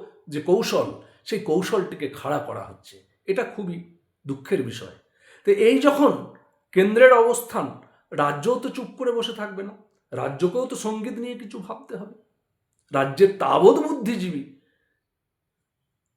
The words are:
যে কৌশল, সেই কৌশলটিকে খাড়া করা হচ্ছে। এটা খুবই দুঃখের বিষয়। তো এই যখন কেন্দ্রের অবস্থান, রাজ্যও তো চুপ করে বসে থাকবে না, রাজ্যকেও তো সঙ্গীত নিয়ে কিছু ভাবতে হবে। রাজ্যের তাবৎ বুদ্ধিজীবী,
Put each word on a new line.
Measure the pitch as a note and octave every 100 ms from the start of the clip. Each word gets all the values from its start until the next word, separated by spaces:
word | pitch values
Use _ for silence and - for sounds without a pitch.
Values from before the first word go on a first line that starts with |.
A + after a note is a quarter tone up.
| - _ -
যে | D3
কৌশল, | D3+ G3 G3+ F3+ A2 F#2 - _
সেই | - G#3
কৌশলটিকে | - D#3+ F#3 G#3+ F3 E3 C#3
খাড়া | - C3+ D3
করা | B2 G#2
হচ্ছে। | - - - - _ _ -
এটা | F#3+
খুবই | G#3+ - F#3+ E3+ F3 _ _ _ C#3
দুঃখের | C3+ - F#3
বিষয়। | A#2+ - F#2+ - _ _ _ -
তো | -
এই | G3+ A3+ C4+
যখন | C#4+ C#4+ C#4 - - - _ _ _
কেন্দ্রের | F3+ G3 A3 B3+
অবস্থান, | A#3+ A#3 A#3+ - A3 C#3 B2 - _ _
রাজ্যও | D3+ D3 C#3+ F3+ B3
তো | B3+
চুপ | - A3 -
করে | B3
বসে | A#3 A3+
থাকবে | - G#3 G3
না, | G3 - _ _ _
রাজ্যকেও | B2+ C3 C#3 F3 A#3+ B3+
তো | B3+
সঙ্গীত | G#3+ A3 A3+
নিয়ে | A#3 B3
কিছু | A#3 G#3 A3+
ভাবতে | F#3 - - G#3+
হবে। | G#3 - _ _ _ _ _ _ _
রাজ্যের | C#3 C3+ C3+ G3 G3
তাবৎ | C#3 C#3+ F#3+ C4+
বুদ্ধিজীবী, | D#4 D4 G#3+ G#3+ F3+ D3 - - _ _ _ _ _ _ _ _ _ _ _ _ _ _ _